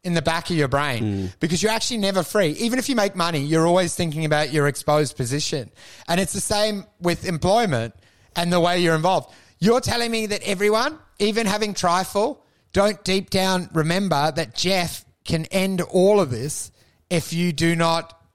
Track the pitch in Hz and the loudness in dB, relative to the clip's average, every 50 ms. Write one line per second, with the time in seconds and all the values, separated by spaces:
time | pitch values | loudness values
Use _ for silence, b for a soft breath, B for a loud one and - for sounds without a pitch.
0 | _ 180 175 165 139 165 160 170 - - 180 156 147 135 127 139 147 143 127 113 | _ -2 -2 0 0 0 -2 -2 -2 -2 0 0 0 2 2 0 0 0 -2 -2
1 | 110 107 101 98 95 92 - _ - - 175 160 180 214 220 226 - - 254 226 | -2 -2 -2 -2 -4 -6 -4 _ -2 -2 -2 0 0 0 0 -2 -4 -4 -4 -2
2 | 196 196 196 190 165 - - 214 196 151 151 - 233 233 233 262 - - 269 233 | -2 0 0 0 -2 0 0 0 2 2 0 -2 -2 0 0 -2 -2 0 0 0
3 | 202 190 196 180 170 170 170 147 135 147 160 160 160 170 175 185 185 170 - - | 0 0 0 -2 -2 -2 0 -2 -2 2 2 4 4 4 4 4 2 0 -2 -2
4 | 180 165 143 156 160 151 151 147 151 139 143 156 143 143 139 - - - 147 151 | -4 -2 -2 -2 0 0 2 0 0 0 0 2 2 2 0 -2 -2 2 2 2
5 | 151 127 - - 131 113 131 147 151 - - 143 113 - B B B B B B | 2 0 -2 -6 -4 -2 -2 -4 -2 -4 -4 -6 -6 -8 B B B B B B
6 | B B 170 180 196 - - 202 - - 214 208 208 220 208 196 175 _ _ _ | B B 0 0 0 -2 -4 -6 -4 -2 0 0 0 0 -2 -4 -8 _ _ _
7 | 170 175 170 170 - 185 175 151 - 180 196 233 240 202 143 117 113 117 - - | -2 -2 -2 -2 -4 -4 -4 -2 2 2 4 4 2 2 0 -2 -4 -6 -10 -18
8 | b b b b b b _ - 170 175 175 180 165 175 175 180 175 165 160 156 | b b b b b b _ -4 -2 2 2 2 4 4 2 2 2 2 2 2
9 | 156 180 190 160 135 B B B B B B B 165 208 233 262 254 - 226 240 | 2 2 2 2 -2 B B B B B B B 2 4 4 4 2 0 -2 -2
10 | 233 233 226 226 220 208 208 202 - 202 202 180 202 208 214 220 247 294 311 - | -2 -2 -2 -2 -2 -2 -4 -6 -4 -4 -4 0 2 2 2 2 0 -2 -4 -8
11 | - _ _ _ 208 214 214 226 226 196 196 208 214 208 202 - - 175 170 185 | -20 _ _ _ -2 0 0 0 0 0 0 0 -2 -4 -4 -2 0 2 2 2
12 | 190 - - 202 208 277 285 - b b b b b b - 185 196 208 208 - | 0 -2 0 0 0 0 -2 -8 b b b b b b 0 2 2 2 0 -2
13 | - - 190 196 196 - - 190 185 190 190 180 175 - - 165 151 156 170 190 | -2 -2 -2 -2 -2 0 0 0 2 2 0 0 -2 -2 -2 -2 0 2 0 0
14 | 202 190 156 139 143 160 151 156 160 110 - - - 180 190 185 175 160 - - | 0 0 0 0 0 0 -2 -2 -6 -6 -6 -4 -2 0 0 0 -2 -4 -6 -10
15 | - _ _ _ _ - 170 160 160 - - 190 190 190 190 175 170 - - 185 | -14 _ _ _ _ -4 -2 -2 -2 -2 -2 -2 0 0 -2 -2 -4 0 2 4
16 | 180 196 214 202 185 131 123 110 123 151 - - - - b b b b b b | 6 6 6 4 2 0 -2 -6 -6 -8 -8 -10 -12 -14 b b b b b b
17 | b b 180 170 - - 165 165 175 175 165 135 160 165 170 165 170 165 165 165 | b b -2 -2 -2 -2 -2 0 0 0 0 0 0 0 2 2 2 2 0 0
18 | 160 - - _ _ _ _ | -4 -8 -18 _ _ _ _